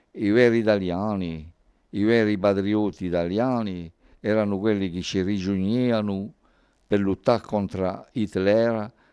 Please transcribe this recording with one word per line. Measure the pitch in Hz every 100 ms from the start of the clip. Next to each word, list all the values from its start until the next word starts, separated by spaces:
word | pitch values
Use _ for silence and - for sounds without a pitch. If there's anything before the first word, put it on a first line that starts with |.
| _
i | - 101
veri | 110 120 117
italiani, | 107 104 92 87 107 101 87 80 80 _ _ _ _
i | -
veri | 107 117 107 104
patrioti | 101 98 98 107 104 87 90
italiani | 87 85 98 127 123 107 92 82 _ _ _
erano | 107 107 104 98
quelli | 107 104 95
che | 87
ci | 87 98
rigiunivano | 92 101 92 98 95 120 123 113 104 98 101 - _ _ _ _ _
per | 104
lottare | 98 92 - 117
contro | - 107 98 92 92 98 -
Hitler | - 104 98 95 107 117 113 107 _ _